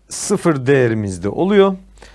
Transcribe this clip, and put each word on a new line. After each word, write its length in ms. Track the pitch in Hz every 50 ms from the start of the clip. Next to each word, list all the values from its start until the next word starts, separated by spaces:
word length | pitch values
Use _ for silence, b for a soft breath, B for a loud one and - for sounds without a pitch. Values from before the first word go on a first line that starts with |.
| _ _
sıfır 580 | - - - - 202 180 - 175 151 135 123
değerimiz 580 | 131 143 135 123 113 113 110 104 98 92 85 90
de 40 | 101
oluyor. 480 | - - 165 190 208 196 196 196 190 190 - - b b b b b